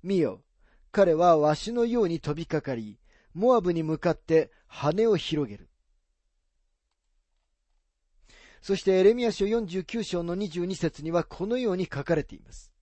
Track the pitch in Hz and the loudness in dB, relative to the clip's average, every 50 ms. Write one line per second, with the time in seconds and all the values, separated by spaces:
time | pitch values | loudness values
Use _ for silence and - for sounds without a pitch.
0 | - 180 196 180 156 120 95 - _ _ _ _ _ _ _ _ _ _ - 208 | -2 0 0 2 2 0 -2 -8 _ _ _ _ _ _ _ _ _ _ 2 4
1 | 196 175 160 160 175 180 165 156 147 151 151 - - 208 233 240 233 233 240 240 | 4 4 4 4 6 6 6 6 4 2 0 0 -4 -6 -2 -2 0 0 2 0
2 | 214 170 165 156 - 151 147 156 165 - - 151 - 139 131 117 110 107 101 _ | 0 0 -2 -4 -4 -6 -6 -6 -6 -4 -6 -4 -4 -4 -6 -6 -8 -12 -16 _
3 | _ _ _ _ _ _ _ 165 208 247 254 233 180 180 170 165 160 156 160 151 | _ _ _ _ _ _ _ 0 2 4 4 4 2 0 -2 -2 -2 -2 -4 -2
4 | - 180 156 - _ - 165 160 147 - _ _ _ _ - - 135 147 165 202 | 0 -2 -2 -2 _ 2 2 2 2 2 _ _ _ _ -14 -4 -4 -2 0 2
5 | 226 226 208 165 - - 160 151 143 107 101 101 - _ _ _ _ _ _ _ | 2 2 2 0 -2 -4 -4 -4 -4 -6 -8 -18 -20 _ _ _ _ _ _ _
6 | _ _ _ _ _ _ _ _ _ _ _ _ _ _ _ _ _ _ _ _ | _ _ _ _ _ _ _ _ _ _ _ _ _ _ _ _ _ _ _ _
7 | _ _ _ _ _ _ _ _ _ _ _ _ _ _ _ _ _ _ _ _ | _ _ _ _ _ _ _ _ _ _ _ _ _ _ _ _ _ _ _ _
8 | _ _ _ _ - - - - - - - - - - 196 185 - 196 190 185 | _ _ _ _ -20 -20 -20 -20 -20 -20 -20 -18 -4 -4 -4 0 2 2 4 6
9 | 185 202 233 247 247 226 202 - 196 202 220 233 220 170 175 190 180 - - 233 | 6 6 6 4 0 -2 0 -2 -2 0 0 -2 -2 -4 -6 -8 -8 -6 -8 -8
10 | 202 - 185 175 170 170 175 190 208 185 151 180 175 185 190 - 175 160 - - | -6 -4 -4 -4 -4 -4 -4 -6 -6 -6 -4 -6 -4 -4 -4 -4 -4 -4 -4 -6
11 | 147 160 165 175 160 - - - 180 208 240 254 254 220 180 185 180 - - 139 | -8 -2 -2 -2 -2 -2 -8 -8 -6 -4 -4 -2 -2 -2 -2 -2 -4 -6 -6 -10
12 | 139 - 170 156 135 - - - - - - - - - _ _ | -2 0 0 -2 -2 -6 -14 -20 -20 -20 -20 -20 -20 -20 _ _